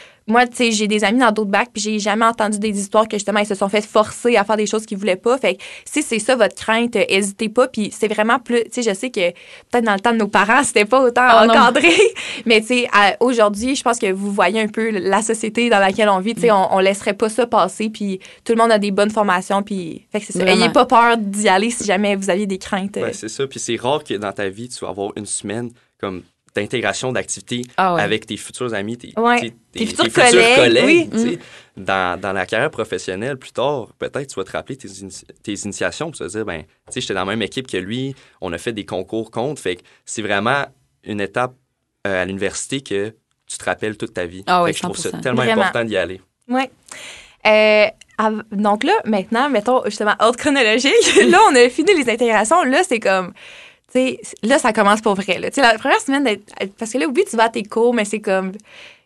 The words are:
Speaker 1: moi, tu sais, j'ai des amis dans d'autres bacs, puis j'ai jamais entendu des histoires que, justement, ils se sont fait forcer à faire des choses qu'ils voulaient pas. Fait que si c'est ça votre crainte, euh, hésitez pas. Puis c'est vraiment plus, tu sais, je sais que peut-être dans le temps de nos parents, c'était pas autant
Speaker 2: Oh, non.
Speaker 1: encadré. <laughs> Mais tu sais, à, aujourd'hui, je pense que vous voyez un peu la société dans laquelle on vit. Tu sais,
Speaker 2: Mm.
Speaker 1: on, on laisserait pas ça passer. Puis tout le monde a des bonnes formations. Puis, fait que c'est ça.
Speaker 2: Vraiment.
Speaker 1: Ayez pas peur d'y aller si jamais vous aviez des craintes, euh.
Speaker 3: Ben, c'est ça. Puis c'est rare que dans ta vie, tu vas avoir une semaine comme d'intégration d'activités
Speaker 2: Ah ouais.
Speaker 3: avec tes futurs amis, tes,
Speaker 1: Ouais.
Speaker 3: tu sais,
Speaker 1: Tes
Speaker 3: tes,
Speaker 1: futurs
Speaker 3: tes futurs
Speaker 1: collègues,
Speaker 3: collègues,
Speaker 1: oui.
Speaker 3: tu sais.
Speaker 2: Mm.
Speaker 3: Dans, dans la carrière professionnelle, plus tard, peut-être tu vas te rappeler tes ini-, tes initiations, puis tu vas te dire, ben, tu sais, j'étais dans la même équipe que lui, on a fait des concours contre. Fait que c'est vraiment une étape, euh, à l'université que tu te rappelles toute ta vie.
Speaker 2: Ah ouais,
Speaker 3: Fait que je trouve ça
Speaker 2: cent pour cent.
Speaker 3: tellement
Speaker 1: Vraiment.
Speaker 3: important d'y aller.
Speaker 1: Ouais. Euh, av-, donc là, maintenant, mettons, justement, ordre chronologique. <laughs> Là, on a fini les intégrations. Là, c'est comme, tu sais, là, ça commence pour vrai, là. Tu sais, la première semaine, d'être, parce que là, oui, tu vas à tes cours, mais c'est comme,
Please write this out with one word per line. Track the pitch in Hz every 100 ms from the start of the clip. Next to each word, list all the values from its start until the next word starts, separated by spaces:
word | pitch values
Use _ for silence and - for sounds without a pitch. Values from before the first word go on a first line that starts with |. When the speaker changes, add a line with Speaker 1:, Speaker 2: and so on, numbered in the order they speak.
| - _ -
Speaker 1:
moi, | 233 247
tu | -
sais, | 233
j'ai | 214 208
des | 214
amis | 202 240
dans | 240
d'autres | 214 202
bacs, | 202 240
puis | 214
j'ai | 208 214
jamais | 202 208 226
entendu | 233 214 208
des | 214 202
histoires | 196 214 220
que, | 208
justement, | 202 208
ils | 208
se | 196
sont | 196
fait | 208
forcer | 208 220 214 - 240 226
à |
faire | 202 214
des | 208
choses | 220 220
qu'ils | 190
voulaient | 208 185
pas. | 233 269
Fait | 202 196
que | - -
si | - 294
c'est | 302 226
ça | - 247
votre | 190
crainte, | - - 226 240
euh, | 214 -
hésitez | 190 202 202 220
pas. | 214 254
Puis | 226 202
c'est | - 208
vraiment | 208 220 254
plus, | - 240
tu | 220
sais, | 254 226
je |
sais | 190 254
que | 220 175 175 - - _
peut-être | 240
dans | 226
le | 196
temps | 233
de | 226
nos | 208
parents, | 208 196 254
c'était | 277 214
pas | 208 262
autant | 254 240 247 226
Speaker 2:
Oh, | 226
non. |
Speaker 1:
encadré. | 277 240 269 330 339 440 -
<laughs> | - - 226
Mais | 220
tu | 220
sais, | 247 240
à, | 202 202 -
aujourd'hui, | 240 233 208 202 254
je | 269
pense | 247 233
que | 202
vous | 190 202
voyez | 202 180 220
un | 214
peu | 220 226
la | 208 196 196
société | 220 220 214 226 240
dans | 208
laquelle | 196 196 208
on | 190
vit. | 202 233
Tu |
sais, | 220
Speaker 2:
Mm. |
Speaker 1:
on, | 202 185 190
on |
laisserait | 190 196 220
pas | 196 226
ça | 220 247
passer. | 220 180 - 220
Puis | 214 202 185 - -
tout | -
le | 233
monde | 233
a | 214
des | 202
bonnes | 196 208
formations. | 214 202 180 - 202
Puis, | 202 196 165 - _
fait | 214
que | 214
c'est |
ça. | 180
Speaker 2:
Vraiment. | 190 208
Speaker 1:
Ayez | 226
pas | 262 247
peur | 233 233 233
d'y | 202 202 208
aller | 190 226
si | 240
jamais | 202 190 208
vous | 196 190
aviez | 180 202
des | 185
craintes, | - 196 196 202
euh. | 117
Speaker 3:
Ben, |
c'est | - 110
ça. | - 139
Puis | 120
c'est | -
rare | 113 120 151
que | -
dans | 104 104
ta | 98 98
vie, | 98 123
tu | -
vas | 95
avoir | 95 101 -
une | 101
semaine | - 104 110 120 120 _ -
comme | 104 92 - _ _
d'intégration | 107 104 123 104 - 131
d'activités | 113 92 - - 123 120 -
Speaker 2:
Ah | 185
ouais. | 170
Speaker 3:
avec | 101 110 -
tes | 104
futurs | - - 123
amis, | 104 104 120
tes, | - -
Speaker 1:
Ouais. | 233 214
Speaker 3:
tu | 113
sais, | - _
Speaker 1:
Tes | -
Speaker 3:
tes, | 220
Speaker 1:
futurs | - 339
Speaker 3:
tes |
futurs | - 247
Speaker 1:
collègues, | - 233 247
Speaker 3:
collègues, | - 165
Speaker 1:
oui. | 285 339 202
Speaker 3:
tu | 220 233
sais. | 170 - - - -
Speaker 2:
Mm. |
Speaker 3:
Dans, | 95 95 90 87
dans | 98
la | 98
carrière | 92 110 151
professionnelle, | - 107 90 - 95 123 131
plus | -
tard, | - 131 143 104 -
peut-être | 127 123 139
tu |
vas | -
te | 92
rappeler | 80 - 131
tes | 98
ini-, | 95 98 - - -
tes | -
initiations, | 98 104 - 92 - 160
puis | 135
tu |
vas | 87
te | 107
dire, |
ben, | 98 82
tu | - _ -
sais, | 127
j'étais | 123
dans | 95
la | 95
même | 110
équipe | 98 135 127
que | 95
lui, | 92 123 135 131 _ -
on | 92
a | 85
fait | 123
des | 107
concours | - 92 92 110 110
contre. | 117 131 143
Fait | 95 90
que | _ _
c'est | - -
vraiment | 104 101 113 139 - _ _ _
une | - 104
étape, | 98 123 127 127 _ _ _ _ 101
euh, | 95
à |
l'université | 92 98 98 - - 139
que | 135 98 104 - _ _ -
tu | -
te |
rappelles | 98 90 110 107
toute | -
ta | - 87
vie. | 92 -
Speaker 2:
Ah | 180
ouais, | 175
Speaker 3:
Fait |
que | 165
je |
trouve | 185 190
ça |
Speaker 2:
cent | -
pour | -
cent. |
Speaker 3:
tellement | 131 123
Speaker 1:
Vraiment. | 120 110
Speaker 3:
important | 185 120
d'y | 113 95
aller. | 87 92 _ _ -
Speaker 1:
Ouais. | 254 262 _ - - - - - _ 214
Euh, | 214 214 214 208 - _ -
av-, | 214 214 -
donc | 202 208 208
là, | 285 427
maintenant, | 214 208 185 226 285
mettons, | 226 208 254 -
justement, | 208 208 208
ordre | 220 240
chronologique. | 294 277 220 233 277 466 339
<laughs> | 294 -
Là, | 359 440
on |
a | 254 247
fini | 247 320
les | 359 240
intégrations. | 214 240 214 214 339
Là, | 269 285 370
c'est | 233
comme, | 196 190 180 - - - - _ _
tu | 254
sais, | 254 - - -
là, | 214 294
ça | 247
commence | 220 202 214
pour | 220
vrai, | 196 190 175
là. | -
Tu | 269
sais, |
la | 240 220
première | 262 427
semaine, | - 277
d'être, | 262 202 - - 196 -
parce | 226
que | 254
là, | 311
oui, | 254 392
tu | 226
vas |
à | 226
tes | 233
cours, | 202 226 240
mais | 240
c'est | 208 214
comme, | 208 190 190 208 _ - - -